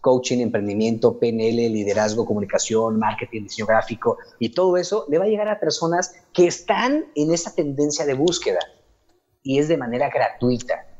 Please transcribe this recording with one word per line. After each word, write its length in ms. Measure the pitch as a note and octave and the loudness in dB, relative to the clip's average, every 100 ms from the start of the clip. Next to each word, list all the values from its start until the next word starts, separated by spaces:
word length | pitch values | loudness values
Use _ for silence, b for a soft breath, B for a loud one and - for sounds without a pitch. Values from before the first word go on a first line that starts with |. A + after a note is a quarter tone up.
coaching, 380 | C3+ B2+ B2+ B2 | 4 2 2 -2
emprendimiento, 800 | A#2 A#2 G2+ G#2 A2 A#2 A#2+ - | 0 -2 -2 0 0 2 2 2
P 100 | A#2+ | -2
N 200 | A2+ A2+ | 0 0
L, 200 | A#2 A#2 | 2 0
liderazgo, 560 | A2 G2+ G2+ G#2+ A2 A2 | 0 0 0 0 0 -2
comunicación, 720 | G#2 G2 - - A2 A2+ A2 | -2 -2 -2 0 0 2 0
marketing, 460 | G#2+ G#2+ A#2+ A2 | -2 -4 -8 -10
diseño 240 | G2+ - G#2+ | -10 -8 2
gráfico 500 | A2 - A2 A#2+ - B B | 2 2 -2 -2 -2 B B
y 100 | A#2 | -4
todo 280 | F3 F#3 F3+ | 2 2 2
eso, 280 | F3 G#3+ - | 0 -4 0
le 100 | D3+ | 0
va 60 | G3+ | 2
a 20 | |
llegar 220 | G#3 G#3+ | 0 -2
a 100 | G#3 | -2
personas 540 | D#3+ D3 E3 F3 F#3+ B B | -2 -2 0 0 -2 B B
que 140 | - F3 | 2 2
están 580 | - - G3+ A#3+ D4 D#4 | 2 -2 0 2 0 -2
en 180 | - D3+ | -2 0
esa 200 | E3 - | 0 -2
tendencia 520 | - D3 C#3 D3 D3 D3 | -4 -4 0 -2 0 -2
de 80 | |
búsqueda 460 | C3 E3+ E3 A2+ F2+ D#2+ _ _ _ _ _ _ _ | 2 2 0 -2 -2 -4 _ _ _ _ _ _ _
y 160 | C3+ C3+ | -2 0
es 80 | D3+ | 2
de 100 | D#3+ | 0
manera 320 | A#2+ B2 C#3 | 0 -2 -2
gratuita. 760 | C#3 A2+ - B2 A#2+ - E2+ - - | 0 -2 0 0 0 -4 -8 -8 -20